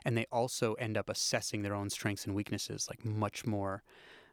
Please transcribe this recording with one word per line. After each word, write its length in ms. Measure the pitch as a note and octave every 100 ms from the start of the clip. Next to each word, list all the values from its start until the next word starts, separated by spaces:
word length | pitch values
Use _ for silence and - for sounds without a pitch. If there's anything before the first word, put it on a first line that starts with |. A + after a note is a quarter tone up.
and 120 | C#3 A2+
they 100 | A2+
also 440 | A#2+ B2+ - A2+
end 220 | G#2+ A2+ G#2
up 120 | G2
assessing 540 | G2+ - A#2 - A2
their 120 | G2+
own 160 | G2+ G2+
strengths 340 | - A2 G2
and 100 | -
weaknesses, 540 | G2 G2+ G#2 - G2+ -
like, 160 | -
much 400 | A2+ G#2+ G#2 -
more, 380 | A#2+ G2+ G2 G2 - - - - -